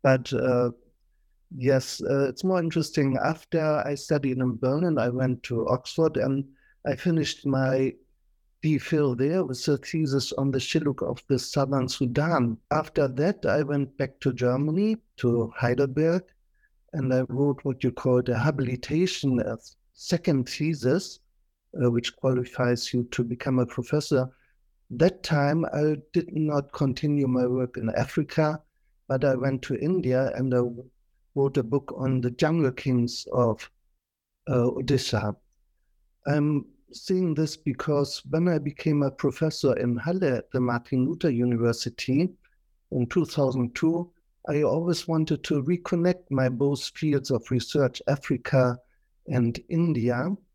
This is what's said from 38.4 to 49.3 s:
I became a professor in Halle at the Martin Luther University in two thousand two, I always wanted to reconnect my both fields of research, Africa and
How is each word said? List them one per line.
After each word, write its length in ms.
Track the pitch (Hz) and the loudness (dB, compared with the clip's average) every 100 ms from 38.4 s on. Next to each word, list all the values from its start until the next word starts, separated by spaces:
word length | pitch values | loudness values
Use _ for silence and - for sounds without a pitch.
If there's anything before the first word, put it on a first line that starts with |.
| 175 | 2
I 100 | 160 | 0
became 440 | 143 - 160 147 | -2 -4 0 2
a 80 | 139 | 0
professor 640 | 139 143 - 156 - 139 120 | 0 -2 0 -2 0 0 2
in 180 | 123 113 | 0 -2
Halle 280 | 135 180 | -2 0
at 260 | 165 120 - | 0 -2 -2
the 80 | 131 | -2
Martin 480 | 123 120 - 131 131 | 0 -2 -2 0 0
Luther 220 | 156 165 | 0 0
University 1000 | 120 123 120 117 117 123 - - 135 185 - _ _ _ _ _ | 0 0 2 0 0 -6 -6 -2 0 0 -4 _ _ _ _ _
in 160 | 127 120 | -4 0
two 180 | - | 0
thousand 500 | 151 - 135 127 120 | 0 0 0 0 -4
two, 360 | - 165 170 175 _ _ _ - | 0 0 0 -4 _ _ _ -4
I 160 | 147 | 0
always 460 | 139 139 170 160 - | 2 2 0 -2 0
wanted 340 | 160 156 151 | 0 2 -2
to 180 | - 147 | 0 -2
reconnect 680 | 131 175 - 175 175 180 _ | 0 -2 0 0 2 0 _
my 200 | 135 131 | 0 0
both 340 | 120 139 139 - | 2 0 0 -6
fields 360 | - 156 143 139 | -4 0 0 0
of 200 | 123 - | -4 0
research, 520 | 127 - 151 131 - - | -4 -2 0 0 -2 -4
Africa 720 | 143 - 127 - 135 123 123 _ _ _ _ | -4 -2 -4 2 2 2 0 _ _ _ _
and 300 | - | -4